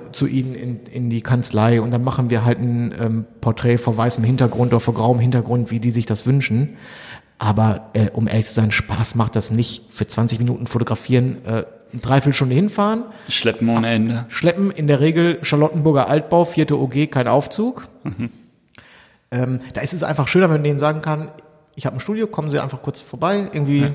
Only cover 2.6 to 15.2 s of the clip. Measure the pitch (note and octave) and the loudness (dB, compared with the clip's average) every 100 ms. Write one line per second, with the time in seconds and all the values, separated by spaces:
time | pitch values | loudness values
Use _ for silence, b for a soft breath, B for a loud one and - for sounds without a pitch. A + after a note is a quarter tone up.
2.6 | B2 A#2+ A#2+ - A2+ A2+ G#2+ - A#2 A2 | 0 0 -2 -2 -2 -2 -6 -4 -4 0
3.6 | A#2+ A#2+ A#2+ A2 A#2+ A#2+ A#2 C3 A#2+ A2+ | 2 2 2 0 0 2 2 4 2 2
4.6 | B2 A#2 - A2+ A2+ B2 A#2+ B2 A2+ A#2+ | 2 2 2 0 2 4 2 2 0 -2
5.6 | A2 A2+ A#2+ A#2 - G#2 B2 C3+ C3 A2 | -2 -2 0 0 -2 -2 0 0 2 0
6.6 | D3 B B B B B B - G#2+ G#2 | 0 B B B B B B -4 0 2
7.6 | A2 G2 - G#2+ G#2 - A2+ A2 G#2+ - | 2 2 -2 0 0 0 0 0 0 2
8.6 | A2 - - - A2+ A#2 A2 A2 - A2 | 2 0 -2 -4 -2 0 0 -2 0 0
9.6 | A#2+ - - - G#2 - A#2 A2+ A#2+ A#2+ | -2 -6 -10 -8 -4 -2 -2 0 -2 -2
10.6 | A#2+ A#2 A#2 A2+ - B2+ B2+ - - A2+ | -4 -2 -2 -4 0 2 2 -2 -6 -6
11.6 | - - _ B2 B2+ C#3 C#3+ C3 C3 B2+ | -6 -12 _ -8 0 2 2 2 2 2
12.6 | G#3 G#3 G3+ A3 A#3+ B B - A#2 A2 | 2 0 0 0 -6 B B -2 0 0
13.6 | A2+ A#2 A2+ A2+ A2+ A#2 A#2+ - E3 F3 | 2 2 2 2 0 -2 -6 -2 0 2
14.6 | G3 - D3+ C#3 D#3 D#3+ | 0 0 2 4 4 4